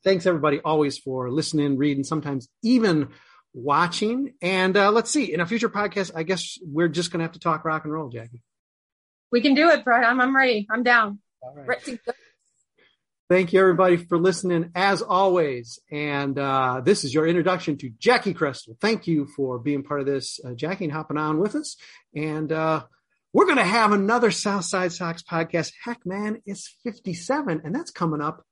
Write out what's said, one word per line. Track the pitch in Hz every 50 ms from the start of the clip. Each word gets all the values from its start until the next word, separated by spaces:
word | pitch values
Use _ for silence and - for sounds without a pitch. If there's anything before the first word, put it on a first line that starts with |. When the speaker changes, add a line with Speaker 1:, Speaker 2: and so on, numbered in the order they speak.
| _
Speaker 1:
Thanks, | 190 196 180 175
everybody, | 185 175 156 139 151 143 135
always | - 156 156 151 151 143 135
for | - _ 135 131 127 127 123
listening, | 123 156 151 - - 151 147 143 139
reading, | 127 143 147 139 139 139
sometimes | - 160 151 151 147 139 131 123 _ _ _
even | - 220 254 247 226 202 170 151 139 120 - - _ _ _ _ _ _ _
watching. | 127 120 139 143 151 175 170 170 - 208 214 233 262 277 262 _ _
And, | - 180 190 185 185 190 185
uh, | 208 196 202
let's | 214 233 226 -
see, | - 302 254 - 151
in | 165
a | 175
future | 165 226 226 233 214
podcast, | - 202 208 202 - 208 190 170 -
I | 165 165
guess | 156 185 170 - - - -
we're | 185 160 139 156 175 170
just | 143 170 170 170
gonna | - 170 165
have | 160 -
to | -
talk | - 175 156 151 -
rock | 160 156 156 156
and | 151 151
roll, | 160 156 123
Jackie. | 117 117 113 117 120 120 _ _ _ _ _ _ _ _ _ _ _ _ _ _ _ _ _ _
Speaker 2:
We | - 240
can | 220 285 269
do | 285 311 339
it, | 302 277 -
Brian. | 254 233 240 247
I'm, | 226 247 254
I'm | 247 262 269
ready. | 269 269 254 233 214 202 214
I'm | 214 240 247
down. | 247 240 233 220 202 202 202 _ _ _ _
Speaker 1:
All | - 123 139
right. | 147 139
Speaker 2:
Ready | - 254 - - 294 247
to | - _
go. | - - _ _ _ _ _ _ _ _ _ _ _ _ _ _ _ _ _ _ _ _ _ _ _
Speaker 1:
Thank | 175 185 185 170 175
you, | 190
everybody, | 190 185 175 165 190 185 180
for | 170 175 - 175
listening, | 165 170 190 175 185 196 180 175 165 165 170 -
as | 180 190 196 196 175
always. | - - 196 185 196 190 180 180 160 143 131 123 117 120 - - _ _
And, | 156 147 151 147 143 139 143 139 135
uh, | 143 139 135 135 135 131 127 127 131 127
this | 151 208 - -
is | 139 120
your | 156 156
introduction | 165 175 175 160 185 180 175 - 170 147
to | 139 - 127 113
Jackie | _ - 220 247 233 - 208 165
Kressel. | - 165 143 131 - - - 113 _
Thank | - 214 226 196 -
you | 175 165 151 139
for | 127 - - 139 127 123
being | 120 117 147 143 139 139
part | 143 147 143
of | 135
this, | 139 139 135 131 - - - -
uh, | 123 123
Jackie, | 117 135 160 190 190 196
and | 151 139
hopping | 156 156 - -
on | 151 156 151 156 156
with | 190 208 214
us. | 294 311 - - _ - - - - _ _ _
And, | 147 151 156 151 156 156 143
uh, | 160 160 160 160 160 156 - _ _ _ _ _ _ _ _ _
we're | - 196 403
gonna | 370 403 254 196
have | 175 202 233 220 208 208
another | 202 196 202 233 247 240 214
Southside | 175 - - 208 196 202 170 - - 185 185 180
Sox | 170 - 180 165 165 170 -
podcast. | - 175 160 165 160 - 170 160 - - - -
Heck, | 233 233 - _
man, | 175 185 202 208 214 214 226 _
it's | 202 196 - - - _ _ _
fifty-seven, | 240 208 - _ 190 170 - - - 269 302 285 233 165 160 165
and | 147 185
that's | 285 339 -
coming | - - 180 165 151 147
up | 147 156 156 - _ _